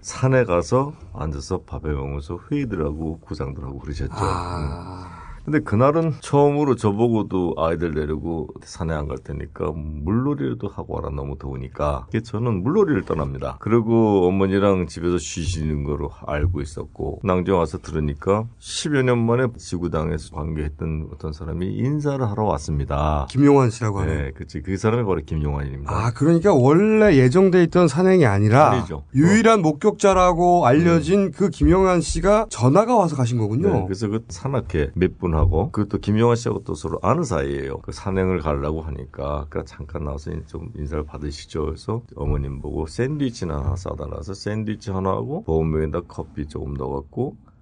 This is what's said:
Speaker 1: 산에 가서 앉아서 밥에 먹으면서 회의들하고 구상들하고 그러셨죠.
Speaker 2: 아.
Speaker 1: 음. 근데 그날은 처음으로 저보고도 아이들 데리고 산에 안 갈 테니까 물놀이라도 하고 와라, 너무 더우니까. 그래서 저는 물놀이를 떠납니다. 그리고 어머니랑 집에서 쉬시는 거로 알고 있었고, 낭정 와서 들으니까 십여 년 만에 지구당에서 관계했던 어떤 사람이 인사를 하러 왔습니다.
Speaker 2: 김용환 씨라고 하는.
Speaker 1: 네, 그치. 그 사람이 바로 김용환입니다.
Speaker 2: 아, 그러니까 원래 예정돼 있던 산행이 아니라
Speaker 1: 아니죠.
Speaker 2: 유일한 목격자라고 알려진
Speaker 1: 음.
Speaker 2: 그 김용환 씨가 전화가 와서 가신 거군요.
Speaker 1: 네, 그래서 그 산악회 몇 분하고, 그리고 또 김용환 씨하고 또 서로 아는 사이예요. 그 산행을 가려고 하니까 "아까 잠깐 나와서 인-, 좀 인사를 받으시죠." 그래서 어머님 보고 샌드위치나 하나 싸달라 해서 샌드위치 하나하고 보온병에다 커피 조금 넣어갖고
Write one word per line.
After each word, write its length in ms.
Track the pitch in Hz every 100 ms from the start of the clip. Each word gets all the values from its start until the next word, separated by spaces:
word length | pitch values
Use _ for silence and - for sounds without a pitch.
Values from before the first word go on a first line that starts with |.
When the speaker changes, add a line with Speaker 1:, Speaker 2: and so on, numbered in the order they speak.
Speaker 1:
산에 440 | - - 131 131
가서 480 | 113 87 82 123 139 156 -
앉아서 480 | - 76 71 - 92
밥에 280 | - 67 76
먹으면서 480 | 71 67 71 73 87 -
회의들하고 680 | 147 135 95 73 76 80 80
구상들하고 580 | - 80 69 69 67 67
그러셨죠. 320 | 69 73 69
Speaker 2:
아. 960 | - 98 92 87 87 73 87 90 90 90
Speaker 1:
음. 60 | - - -
근데 160 | - 151
그날은 540 | 151 104 131 156 165 131
처음으로 540 | - 143 143 143 147
저보고도 800 | 123 110 101 120 110 98 92 87 -
아이들 340 | 82 85 85
데리고 560 | 76 76 76 78 82 76 -
산에 320 | - - 80
안 140 | 80 73
갈 100 | 67
테니까 540 | - 73 76 - 82 80
물놀이라도 920 | 76 76 76 110 131 143 135 120 104
하고 260 | - -
와라, 160 | - -
너무 220 | 71 69 71
더우니까. 680 | 67 65 65 - 73 71 65
그래서 160 | 113
저는 380 | 117 104 120 101
물놀이를 400 | 101 185 196 123
떠납니다. 540 | 85 85 69 67 67 64
그리고 680 | - 117 110 113 110 101 90
어머니랑 600 | 98 98 98 101 95 85
집에서 320 | - 85 87
쉬시는 680 | 80 - 78 82 78 73
거로 260 | 71 71 71 - -
알고 360 | - - 73
있었고, 580 | - - - - - -
낭정 340 | 101 90 90 95
와서 180 | 80 92
들으니까 680 | - 80 73 71 - 101 117 -
십여 440 | - - 165 143
년 160 | 127 120
만에 300 | 117 120 131 123
지구당에서 760 | - 90 85 80 80 78 -
관계했던 760 | - 78 78 76 73 80 78 78
어떤 220 | - 80
사람이 320 | 76 78 80 92 101
인사를 480 | 120 151 147 139 120
하러 180 | 104
왔습니다. 840 | 107 73 - 76 67 71 76 76 67
Speaker 2:
김용환 400 | 123 143 139 127
씨라고 320 | 110 110 98
하는. 160 | 82 78
Speaker 1:
네, 140 | 67
그치. 280 | - 90 82
그 160 | 76 95
사람이 260 | 110 117
바로 160 | 110 87 76
김용환입니다. 680 | 78 73 71 69 67 71
Speaker 2:
아, 160 | 104 113
그러니까 420 | 117 143 170 180
원래 640 | 165 123 160 214 220 214 147
예정돼 440 | 127 151 190 180
있던 220 | 170 180 175
산행이 360 | 147 185 190
아니라 460 | 131 98 104 120 147
Speaker 1:
아니죠. 340 | 101 82 76 73
Speaker 2:
유일한 460 | 127 165 214 226 226
목격자라고 1040 | 160 151 214 - 202 185 180 170 175 175 135
알려진 540 | 151 170 170 147 196
Speaker 1:
음. 60 | 196 135
Speaker 2:
그 140 | 196
김용환 500 | - 147 175 190 180
씨가 460 | 160 170 175 214 226
전화가 480 | - 120 156 220 247
와서 180 | 175
가신 220 | 143 120 123
거군요. 340 | 107 110 196
Speaker 1:
네, 120 | 120
그래서 240 | 95 95 110
그 160 | 110 117
산악회 600 | - 131 135 - 82 69
몇 240 | - 90 -
분하고, 160 | 90 78 80 82 101
그리고 160 | - 104
또 100 | 95
김용환 380 | - 107 117 117
씨하고 260 | 120 101
또 100 | -
서로 240 | 80 80 82
아는 220 | 90 143
사이예요. 540 | 151 87 69 69 67 67
그 120 | -
산행을 480 | 78 - 95 92 90
가려고 420 | 78 71 73 80
하니까 580 | 80 69 67 - 69 73
"아까 240 | 76 85 80
잠깐 380 | - 76 76
나와서 260 | 73 71 82
인-, 140 | 80 78
좀 220 | 80 82 -
인사를 260 | 73 76
받으시죠." 600 | 76 73 73 76 - 78 76
그래서 360 | 78 - 110 120
어머님 460 | - 73 73 69 69
보고 260 | 73 76 78
샌드위치나 680 | - 127 151 139 117 87 73
하나 180 | 69 90
싸달라 420 | 92 76 73 71
해서 140 | 76
샌드위치 600 | 95 - 107 107 104 -
하나하고 500 | 95 95 101 117 156
보온병에다 600 | 226 80 80 78 78 82 -
커피 400 | - 80 - 71
조금 280 | - 73
넣어갖고 640 | 69 65 69 69 - 131 - _ _